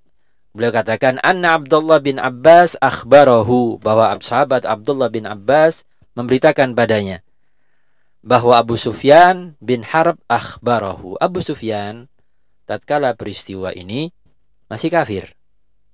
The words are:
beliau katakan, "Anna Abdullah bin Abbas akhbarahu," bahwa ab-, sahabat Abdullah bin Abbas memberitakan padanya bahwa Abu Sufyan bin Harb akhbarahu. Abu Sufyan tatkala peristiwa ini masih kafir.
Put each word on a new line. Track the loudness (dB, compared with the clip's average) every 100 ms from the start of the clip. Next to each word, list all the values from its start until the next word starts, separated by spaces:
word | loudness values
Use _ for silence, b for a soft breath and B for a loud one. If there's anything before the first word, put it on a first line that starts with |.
| _ _ _ _ _ -6
beliau | -4
katakan, | -2 -4 0 0 0
"Anna | 0 0 0 0
Abdullah | 0 0 2 2
bin | 2 -4
Abbas | -6 2 6 6 6 0
akhbarahu," | -2 -2 4 6 8 4 2 0 0 -4
bahwa | 0 2 2 0
ab-, |
sahabat | -4 -2 0 -2
Abdullah | -2 -6 -4 -4 -4
bin | -4 -10
Abbas | -8 0 2 2 0 -14 _ _ -12
memberitakan | -2 2 2 2 -2
padanya | 0 0 0 -4 -10 _ _ _ _ _ _ _ _ _ _
bahwa | -2 2 4 2
Abu | 2 -4
Sufyan | -4 -2 4 6 6 2 -8 -12
bin | -4 -4
Harb | -2 -2 0 -4 -4
akhbarahu. | -4 -4 -8 -4 -4 -4 -10 -14 -6
Abu | -6 -4
Sufyan | -8 -8 -8 -8 -10 -14 -20 _ _ _ _ _ -12
tatkala | -12 -4 -2 -2
peristiwa | -4 -10 -12 -12 -10 -10
ini | -10 -10 -8 -10 -12 _ _ _ _ _
masih | -8 -4
kafir. | -2 -2 -8 -10 _ _ _ _ _ _